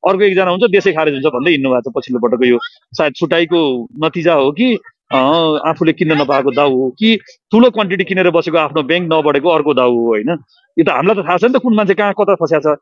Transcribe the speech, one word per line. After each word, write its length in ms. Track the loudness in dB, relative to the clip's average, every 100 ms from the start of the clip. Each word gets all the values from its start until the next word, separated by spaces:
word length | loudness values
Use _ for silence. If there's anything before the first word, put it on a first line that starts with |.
| 0
अर्को 140 | 2
एकजना 280 | 2 2 0
हुन्छ 140 | 0 2
"देशै 220 | 2 0
खारेज 220 | 0 -2
हुन्छ" 120 | 0 -2
भन्दै 240 | -2 0
हिँड्नु 200 | 0 0
भएको 200 | -2 -2
छ 40 | -8
पछिल्लो 320 | -4 -2 -2
पटकको। 160 | 0
यो 140 | 2 0 -2 _ _
सायद 220 | -4 -4
छुट्टाइको 720 | -2 -2 0 0 0 0 -4 -8 -6
नतिजा 300 | -4 -2 0
हो 180 | 2 0
कि, 220 | 0 -2 -2 -6 _ _
अ, 40 | 0 2 2 0 -2 -4
आफूले 260 | 0 -2
किन्न 280 | 0 0 0
नपाएको 300 | 0 0 0
दाउ 240 | 0 0
हो 160 | 0 -4 -2
कि, 180 | 0 0 -4 -20 _
ठुलो 180 | 4 4
quantity 340 | 2 -4 -2
किनेर 260 | -2 0 2
बसेको 280 | 2 0 -2
आफ्नो 240 | 0 -2
bank 300 | -2 -2 0
नबढेको 360 | 0 2 0 0
अर्को 260 | 0 0
दाउ 200 | 2 2
हो, 120 | 0 0
होइन? 240 | -2 -2 -6 _ _ _ -2
यो 60 |
त 40 | 0
हामीलाई 340 | 0 0 -2
त 40 | 0
थाहा 100 | 0
छ 80 |
नि 80 | 2
त, 40 | 0
कुन 180 | 0
मान्छे 200 | 0 0
कहाँ 180 | 0 0
कता 220 | 0 0
फस्या 240 | 0 0 0
छ 200 | 0 -4